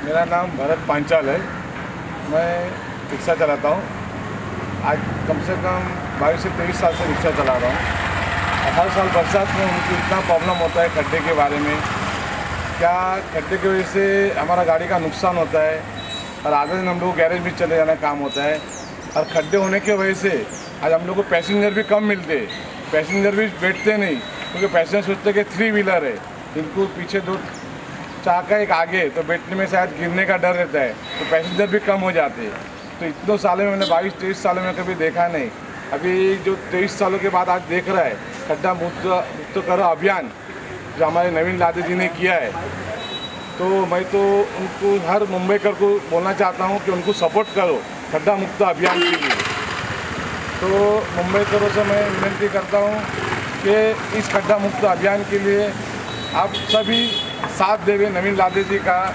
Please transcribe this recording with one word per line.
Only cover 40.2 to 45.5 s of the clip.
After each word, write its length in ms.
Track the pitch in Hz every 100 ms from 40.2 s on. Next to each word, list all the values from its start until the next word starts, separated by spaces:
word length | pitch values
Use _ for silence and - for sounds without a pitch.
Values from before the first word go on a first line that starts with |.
| 160 - - - - - - -
जो 80 | 160
हमारे 260 | 170 180
नवीन 260 | 165 170 185
लादे 220 | 170 165
जी 140 | 180 180
ने 120 | 185
किया 240 | - 185 175
है, 160 | 120 98 107 95 95 - - - - - - -
तो 280 | 185 196 180
मैं 180 | 180 185
तो 100 | 202 196 202 202 180
उनको, 380 | 190 - 202 202 165
हर 160 | 196 208
मुंबईकर 420 | 185 185